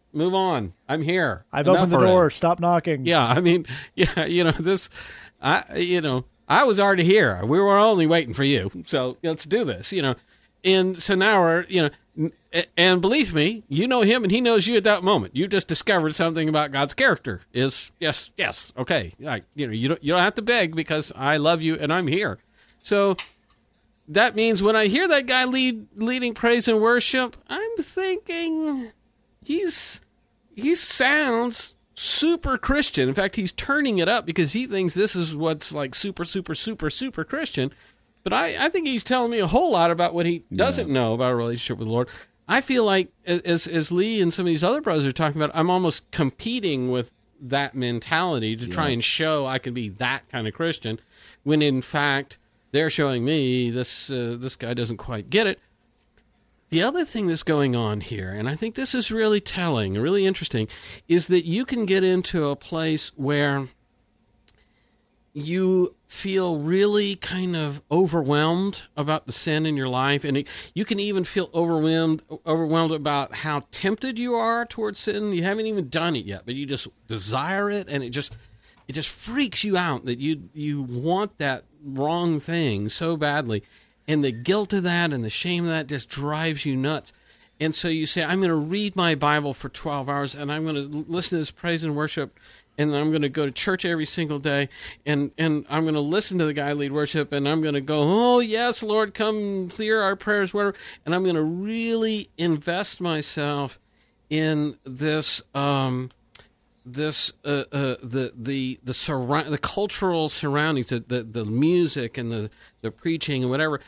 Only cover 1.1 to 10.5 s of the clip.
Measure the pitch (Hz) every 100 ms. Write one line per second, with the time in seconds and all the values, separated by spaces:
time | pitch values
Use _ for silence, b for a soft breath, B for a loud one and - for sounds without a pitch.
1.1 | 180 147 90 - 143 147 180 185 175 185
2.1 | 185 156 - 165 170 175 175 170 147 131
3.1 | 165 120 131 175 170 - 127 B - 180
4.1 | - 151 170 165 - 170 190 - B B
5.1 | B B - 135 170 - 143 175 180 151
6.1 | 127 - _ - 175 269 196 202 190 170
7.1 | 208 143 90 107 165 202 202 214 202 156
8.1 | 170 127 110 139 135 95 90 82 143 127
9.1 | 127 170 156 151 208 180 92 - 196 139
10.1 | 123 b b b